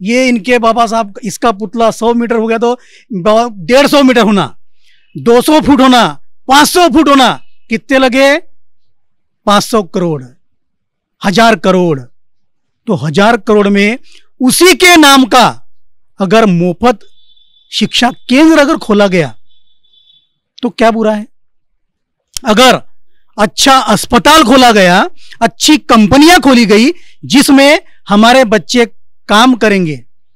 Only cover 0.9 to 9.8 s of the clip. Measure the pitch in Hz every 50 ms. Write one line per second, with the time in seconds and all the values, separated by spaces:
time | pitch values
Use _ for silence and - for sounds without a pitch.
0.9 | 226 226 220 202 196 - - 190 - - 262 233 208 190 220 185 - 226 233 220
1.9 | - - 220 233 240 233 233 220 233 226 220 226 226 220 240 233 247 - _ _
2.9 | _ _ _ _ 233 180 170 208 214 226 233 202 202 196 160 156 247 277 285 -
3.9 | 285 285 277 254 240 240 208 214 208 190 147 117 - - - - - - - _
4.9 | _ _ _ _ _ 143 131 233 233 247 240 311 311 311 180 240 285 247 262 262
5.9 | 254 240 202 156 143 - - - - - - - 262 294 294 - - 359 349 311
6.9 | 214 320 277 285 277 269 247 208 143 - - - - - - - 226 - - -
7.9 | 269 262 262 254 226 269 269 277 285 349 - - - - - - - - _ _
8.9 | _ _ _ _ _ _ _ _ _ _ _ 208 202 202 - - 240 214